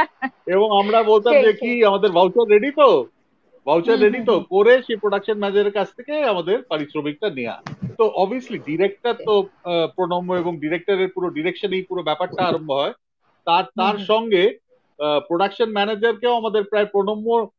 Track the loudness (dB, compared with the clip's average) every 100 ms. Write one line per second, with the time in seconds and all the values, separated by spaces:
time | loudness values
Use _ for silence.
0 | -4 _ -10 -10 -2 0 2 2 2 2
1 | 4 4 6 6 4 2 -2 2 2 4
2 | 2 4 4 2 4 4 4 4 4 4
3 | 0 _ _ _ _ _ 0 0 2 4
4 | 2 2 0 0 0 2 4 4 2 -4
5 | -2 -4 -4 -4 -2 0 0 -2 -4 -8
6 | -8 -4 -2 -2 -2 -4 -4 -6 -6 -6
7 | -8 -6 -6 -6 -8 -10 -14 -12 -10 -2
8 | 0 0 -2 -4 -10 -12 -8 -2 -2 -2
9 | -6 -4 0 0 -2 _ -6 -4 -2 -4
10 | -4 -4 -4 -4 -4 -6 -6 -6 -2 -2
11 | -2 -4 -6 -4 -6 -6 -6 -6 -6 -6
12 | -4 -4 -4 -2 -2 -2 -4 -2 -4 -8
13 | _ _ _ _ -2 -2 -2 -2 -2 -2
14 | 0 0 2 2 2 0 _ _ _ -6
15 | -2 -2 -2 -2 -2 -2 -2 -2 -2 0
16 | -2 0 -2 -2 -2 -2 -2 -2 0 -2
17 | -2 -4 -2 -2 -2